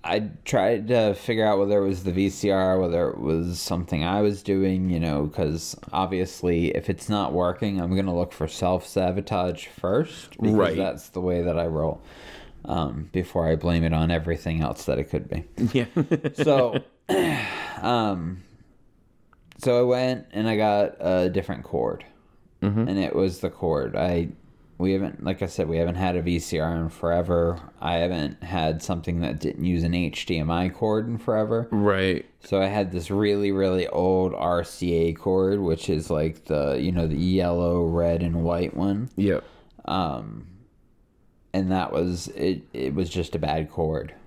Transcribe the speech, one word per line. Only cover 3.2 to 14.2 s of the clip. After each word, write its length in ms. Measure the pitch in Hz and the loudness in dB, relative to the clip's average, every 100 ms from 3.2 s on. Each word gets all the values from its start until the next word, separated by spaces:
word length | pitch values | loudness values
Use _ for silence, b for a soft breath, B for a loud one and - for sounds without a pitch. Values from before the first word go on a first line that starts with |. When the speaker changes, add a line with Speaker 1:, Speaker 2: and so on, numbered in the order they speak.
Speaker 1:
was 400 | 65 82 87 87 | 0 0 0 -4
something 420 | - 90 85 82 | -4 -4 -2 -2
I 200 | 82 101 | 0 2
was 200 | 104 101 | 2 0
doing, 480 | - 98 95 95 92 | -2 2 2 2 2
you 80 | 85 | 0
know, 300 | 82 73 76 | 0 0 -2
'cause 440 | - 78 80 - - - | 0 -2 -2 -6 -12 -6
obviously 800 | - 92 92 90 - 90 85 85 | -4 -2 0 -2 -2 0 2 2
if 160 | 85 - | 0 -4
it's 180 | 90 - | -6 -2
not 240 | 104 78 | -2 0
working, 480 | 82 90 87 107 98 | 0 0 0 -4 -2
I'm 140 | 85 | 0
gonna 220 | 95 98 87 | 0 0 -2
look 160 | 87 | -2
for 160 | - 78 | -4 -8
self-sabotage 1200 | - 90 90 - 101 90 92 98 98 90 85 - | -2 0 0 0 0 0 -2 -2 -2 -2 -4 -12
first, 640 | - 90 113 160 - - | -6 0 0 0 -8 -18
because 200 | - 107 | -2 2
Speaker 2:
Right. 220 | 107 87 82 | 4 4 2
Speaker 1:
that's 340 | 95 71 - | -2 -4 -10
the 100 | 92 | -4
way 220 | 90 87 | 0 0
that 140 | 85 85 | 0 0
I 100 | 85 | 0
roll, 320 | 78 78 - B B B B B - | 0 -2 -4 B B B B B -16
um, 460 | - 87 73 62 80 | -6 -4 -2 -6 -6
before 340 | 92 87 90 80 | -6 -4 -2 0
I 80 | |
blame 300 | 80 87 85 | 0 2 2
it 80 | 82 | 2
on 180 | 80 80 | 2 2
everything 500 | 85 | 0